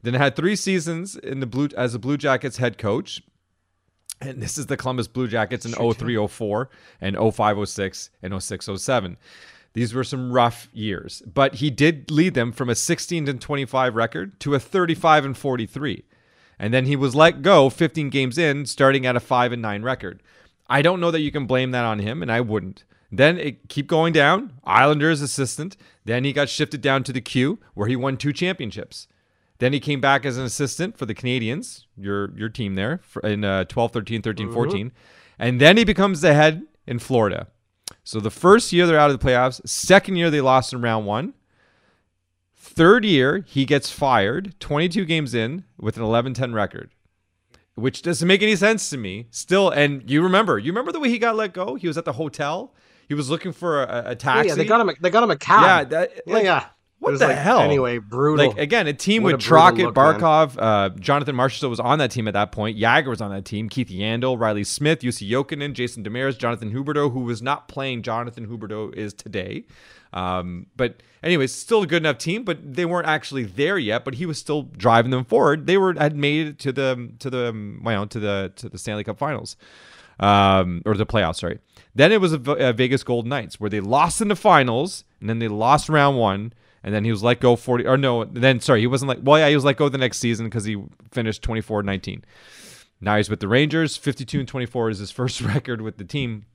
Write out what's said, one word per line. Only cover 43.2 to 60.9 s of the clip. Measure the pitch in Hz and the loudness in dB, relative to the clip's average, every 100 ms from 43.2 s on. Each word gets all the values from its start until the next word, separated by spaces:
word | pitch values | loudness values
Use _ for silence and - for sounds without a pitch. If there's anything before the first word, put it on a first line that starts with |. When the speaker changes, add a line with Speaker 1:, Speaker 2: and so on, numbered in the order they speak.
| 131 180 175 | 4 0 -2
Speaker 1:
he | 135 131 | -2 2
gets | 143 - | 2 0
fired | - 139 120 98 147 196 - | -2 2 4 2 -2 -8 -16
twenty-two | - 147 175 165 170 | -4 -2 0 -2 -2
games | 160 139 | -2 -2
in | 117 113 170 - - | -4 -4 -6 -14 -8
with | 107 110 | -8 -6
an | |
eleven | 110 117 127 | -2 0 -2
ten | 120 127 | -6 -4
record, | 113 98 - - _ _ _ _ _ _ _ _ - | -2 -4 -6 -18 _ _ _ _ _ _ _ _ -6
which | 123 - | -6 -4
doesn't | - 139 170 | -6 -2 2
make | 196 | 4
any | 214 202 | 4 2
sense | 208 220 - | 2 0 -4
to | 139 | -8
me | 101 98 120 | -8 -10 -14
still. | - - 185 190 | -16 0 2 2
And | 143 147 139 107 | 2 0 0 0
you | 147 | 2
remember, | 180 190 214 113 | 4 2 2 0
you | 120 | 0
remember | 196 302 | -4 -4
the | 330 | -2
way | 277 | -2
he | 233 | 0
got | 233 208 | 0 0
let | 214 | -4
go? | 180 196 262 | -6 -8 -6
He | 175 | -6
was | 156 | -4
at | 165 | -6
the | |
hotel. | 123 156 - 147 175 262 _ _ _ _ | -6 -8 -6 -6 -6 -10 _ _ _ _
He | |
was | 147 131 | -6 -4
looking | 156 185 | -4 -6
for | - 170 147 | -6 -2 -2
a, | 127 | -2
a | 120 117 | -4 -6
Speaker 2:
Yeah, | 123 | -4
Speaker 1:
taxi. | 135 131 151 | 2 2 2
Speaker 2:
yeah, | 147 | 0
they | - | 2
got | 226 | 4
him | 202 | 2
a, | 156 | 0
they | 175 | 2
got | 202 | 2
him | 233 | 2
a | 151 | 0
cab. | - 202 190 180 135 | 6 8 8 6 2
Speaker 1:
Yeah, | 156 | -2
that, | 180 - 170 | -4 -6 -2
Speaker 2:
Yeah, | |
Speaker 1:
like, | 214 196 | 2 2
Speaker 2:
yeah. | 151 - _ _ _ | 0 -2 _ _ _
Speaker 1:
what | - | -4
Speaker 2:
It | |
was | 143 | 2
Speaker 1:
the | 143 | 2
Speaker 2:
like, | 139 | 2
Speaker 1:
hell? | 156 240 | 2 4
Speaker 2:
anyway, | - 143 123 120 | 4 2 0 -4
brutal. | 104 120 147 151 143 | -6 0 2 4 2
Speaker 1:
Like, | 104 | 2
again, | 147 233 160 | 0 0 0
a | |
team | 147 190 220 | -2 0 2
Speaker 2:
What | 202 | 4
Speaker 1:
with | 180 - | 0 6
Speaker 2:
a | |
brutal | 160 175 | 8 10
Speaker 1:
Trockett, | 180 180 | 8 2
Speaker 2:
look, | 127 | 6
man. | 147 156 | 6 6
Speaker 1:
Barkov, | 165 156 156 131 | 4 4 4 2
uh, | 113 104 98 | 2 2 2